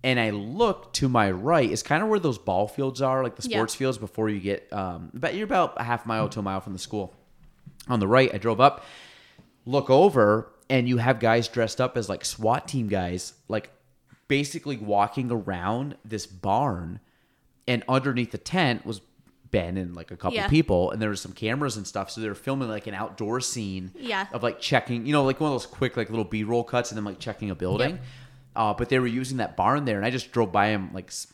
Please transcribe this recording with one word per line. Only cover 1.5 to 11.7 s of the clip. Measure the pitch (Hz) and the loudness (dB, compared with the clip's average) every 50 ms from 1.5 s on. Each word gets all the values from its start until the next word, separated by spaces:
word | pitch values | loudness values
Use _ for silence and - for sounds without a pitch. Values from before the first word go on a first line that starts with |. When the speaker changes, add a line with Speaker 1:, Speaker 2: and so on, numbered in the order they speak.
| 170 160 131 104 | 4 4 4 2
Speaker 1:
It's | 87 - - | 0 -2 -2
kinda | - 143 160 208 | 0 0 0 2
where | 220 214 202 | 2 0 2
those | 170 151 120 - | 2 0 -2 -2
ball | - - 92 92 104 | -2 0 0 0 0
fields | 107 - - 139 135 127 123 135 | 0 -2 -4 -4 -4 -2 -2 0
are, | 131 131 131 131 | 0 0 0 -2
like, | 120 - | -4 -6
the | - - | -8 -8
Speaker 2:
Yeah. | 127 117 | -4 0
Speaker 1:
sports | 117 113 113 - | 0 0 -2 -2
fields | - 131 131 123 107 | -2 0 -2 -2 -2
before | 110 101 - - 110 107 | -6 -8 -2 0 0 0
you | 107 101 | 0 -2
get, | 90 98 101 - - _ - | -2 -2 -4 -4 -6 _ -6
um, | 101 95 92 87 85 87 80 - | -4 -4 -4 -6 -8 -12 -12 -8
but | 117 147 156 - | -4 -4 -4 -2
you're | 190 214 | -4 -4
about | 196 311 185 170 139 - | 0 2 2 2 2 0
a | - 117 | -6 -2
half | 117 120 117 - | -2 -2 -2 -2
mile | 113 113 110 107 104 | -4 -2 0 0 -2
to | - 113 | -2 -4
a | 101 | -4
mile | 98 95 95 | -2 -4 -4
from | - 101 95 | -6 -8 -10
the | 92 | -10
school. | - - - 104 95 90 - _ _ _ - _ - - _ _ _ - - - - | -10 -6 -6 -6 -6 -8 -12 _ _ _ -20 _ -20 -20 _ _ _ -20 -20 -18 -2
On | - 123 113 | 0 2 2
the | 101 | 4
right, | 95 113 131 135 - - | 6 6 6 6 4 2
I | 101 | 0
drove | 104 117 110 101 | 0 0 4 6
up, | 131 - - - - - - - - - - - - _ _ - - _ _ _ _ | 6 6 6 4 -14 -18 -20 -20 -20 -20 -20 -20 -20 _ _ -20 -20 _ _ _ _
look | 123 131 143 135 - | 0 0 0 4 6
over, | 131 139 180 202 156 131 107 104 104 113 117 - _ _ _ _ | 8 8 8 8 8 6 6 6 6 4 2 -6 _ _ _ _
and | 131 127 120 123 | 2 2 4 4
you | 123 | 2
have | 120 113 127 135 113 | 4 4 4 2 4
guys | 120 113 113 120 113 | 4 4 4 4 2
dressed | - - 123 113 107 | 0 0 0 0 0